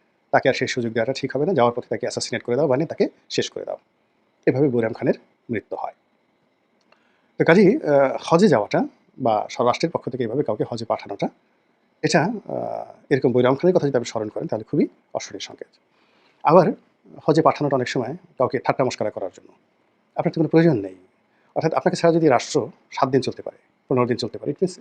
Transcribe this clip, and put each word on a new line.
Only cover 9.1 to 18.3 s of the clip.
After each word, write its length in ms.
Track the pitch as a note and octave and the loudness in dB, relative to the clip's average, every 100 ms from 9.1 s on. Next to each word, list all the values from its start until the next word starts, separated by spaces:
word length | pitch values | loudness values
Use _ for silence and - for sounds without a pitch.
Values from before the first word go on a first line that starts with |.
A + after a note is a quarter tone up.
| - | -4
বা 280 | B2 G#2+ G#2 | 0 0 -2
স্বরাষ্ট্রের 400 | - A#2+ A#2+ E3 | 0 0 0 -2
পক্ষ 200 | - - | -4 -6
থেকে 140 | B2+ | -6
এভাবে 180 | A#2 B2+ | -4 -2
কাউকে 220 | D3 G#2+ C#3+ | -4 -4 -6
হজে 160 | A2+ | -6
পাঠানোটা, 440 | A2+ G#2+ - G2 F3 - _ _ _ _ _ _ | -6 -6 -6 -8 -8 -8 _ _ _ _ _ _
এটা, 200 | - C#3 | 0 2
আহ, 720 | D#3+ A3+ - - A1+ A1+ - - _ | 2 -2 -8 -8 -6 -8 -12 -18 _
এরকম 220 | - C3 | 0 2
বৈরাম 220 | A#2+ B2 | 2 2
খানের 220 | C#3 F3 F3+ | 2 2 2
কথা 100 | C#3+ | 0
যদি 100 | C3 | -2
আপনি 80 | |
স্মরণ 240 | A2+ A2+ G#2+ | -4 -6 -8
করেন, 180 | - D#3+ | -8 -6
তাহলে 180 | A2 | -6
খুবই 220 | A2 D3 - - _ | -4 -2 -2 -6 _
অশনি 260 | - - G2 | -10 -10 -12
সংকেত। 280 | - - - _ _ _ _ _ _ _ | -14 -16 -20 _ _ _ _ _ _ _
আবার 300 | - E3+ E3+ - _ _ _ - - | 4 6 6 0 _ _ _ -6 0
হজে 140 | D#3 | 4
পাঠানোটা 340 | D#3 - D3 C#3 | 4 2 0 0
অনেক 120 | B2 | 0
সময় 280 | C3+ A#2+ E3+ - | -4 -4 -8 -14